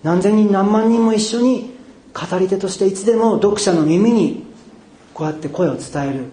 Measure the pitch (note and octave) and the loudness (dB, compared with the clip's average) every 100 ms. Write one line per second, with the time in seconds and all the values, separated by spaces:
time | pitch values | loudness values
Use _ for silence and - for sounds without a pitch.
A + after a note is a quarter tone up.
0 | D#3 F3+ G3 G#3+ G#3+ G3 G3 G#3+ A3+ A3+ | 0 0 2 2 4 2 2 2 2 2
1 | A3+ A3 G#3+ A#3 B3 B3 - - - - | 2 0 -2 0 0 0 -6 -18 -20 -20
2 | - - D#3 F#3 F#3 F#3+ F#3+ - F#3+ G3 | -18 -12 -6 -2 0 -2 -4 -2 -2 0
3 | A3+ A3+ A3+ F3 G3 G#3 - E3+ D3+ E3+ | 0 2 2 2 0 2 0 2 2 2
4 | A3 A#3 E3+ - - - - - - - | 2 2 0 -4 -14 -20 -20 -20 -20 -20
5 | - - D#3 D3+ - - E3+ B2+ - D3 | -20 -10 -8 -8 -10 -2 -2 -2 -8 -6
6 | C#3 C3+ B2+ | -6 -6 -10